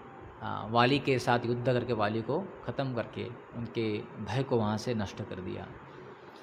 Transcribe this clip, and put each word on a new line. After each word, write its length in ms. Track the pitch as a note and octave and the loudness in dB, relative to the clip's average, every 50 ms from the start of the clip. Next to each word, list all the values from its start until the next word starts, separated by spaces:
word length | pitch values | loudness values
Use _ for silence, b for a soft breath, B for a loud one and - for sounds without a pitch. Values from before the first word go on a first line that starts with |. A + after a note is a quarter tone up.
| - - - - - - - - | -16 -16 -16 -16 -16 -14 -14 -10
आ, 240 | A2 G#2 G#2 G2+ G#2 | -8 -6 -6 -6 -4
वाली 320 | G#2+ A2+ A#2 A#2+ B2+ C#3+ C#3 | 2 6 8 8 8 6 6
के 200 | C#3 C#3+ C3 A#2+ | 4 4 2 4
साथ 280 | - C3 A#2+ A#2+ A#2+ | 4 4 4 4 4
युद्ध 180 | A#2 B2 B2 A#2+ | 2 0 2 4
करके 280 | C3 B2 B2 A2+ A#2 | 4 4 4 4 2
वाली 300 | A#2+ G#2+ G#2 G#2 G#2+ A2+ | 2 2 2 2 2 0
को 160 | A2 A#2 C#3 F3 G3+ - - - - | 0 0 0 -2 -2 -4 -10 -10 -8
ख़त्म 280 | - - - C#3 C3 B2 | -6 -2 -2 -2 -2 0
करके 320 | A2+ G2+ - - G#2 G2+ G#2+ B2 - - - - | -2 -4 -4 -4 -6 -6 -6 -6 -12 -14 -12 -8
उनके 300 | A#2 A#2 A2+ - A#2+ A2+ A2 G#2 G#2+ - - - - G#2+ | -8 -6 -4 -2 0 0 0 0 -2 -4 -6 -8 -8 -6
भय 180 | G2 G#2+ C3+ | -2 0 0
को 140 | C3+ C3+ C3 | 0 2 4
वहाँ 200 | A2+ G#2+ G#2 G#2+ | 4 4 4 2
से 180 | G#2 - B2+ A#2+ | 0 0 0 0
नष्ट 280 | G#2+ G2+ F#2 - - | 0 -2 -2 -4 -8
कर 180 | G#2 - F#2+ F#2 | -8 -6 -6 -6
दिया। 260 | F#2 G2 G2+ G2 F#2 - - - - - - - - - - - - B B B | -6 -6 -6 -8 -8 -10 -12 -14 -16 -16 -16 -16 -16 -16 -18 -18 -18 B B B